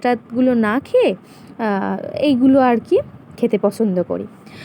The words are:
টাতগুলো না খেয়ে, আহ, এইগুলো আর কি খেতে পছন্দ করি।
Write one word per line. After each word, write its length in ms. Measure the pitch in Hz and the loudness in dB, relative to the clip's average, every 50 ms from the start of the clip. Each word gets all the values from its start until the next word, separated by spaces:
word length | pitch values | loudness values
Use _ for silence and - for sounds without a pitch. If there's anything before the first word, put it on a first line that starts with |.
টাতগুলো 520 | - 247 247 233 - - 226 240 254 254 247 | -2 -2 -2 -2 -4 -8 -4 0 0 2 2
না 260 | 233 220 208 214 269 | 2 0 0 0 -2
খেয়ে, 360 | - - - 508 480 302 190 190 - - - - - - - - | -4 0 0 2 2 2 0 -4 -10 -20 -20 -20 -20 -20 -10 -6
আহ, 560 | 233 214 202 196 196 196 196 196 - - - | -4 -2 -2 -2 -2 -4 -6 -6 -8 -8 -6
এইগুলো 440 | - - 302 277 240 254 269 262 277 | -2 0 0 0 2 4 4 4 4
আর 180 | 254 247 240 226 - - | 4 4 2 0 0 0
কি 100 | 349 480 587 - - - - - - - | 0 0 -2 -2 -12 -20 -20 -16 -8 -4
খেতে 200 | - 233 - 202 | -4 -2 -2 0
পছন্দ 460 | - 202 - - 226 214 185 180 175 | 0 0 0 0 -2 -2 0 -2 -2
করি। 240 | - 175 175 202 202 - - - - - - | -4 -4 -8 -8 -12 -16 -20 -20 -20 -20 -20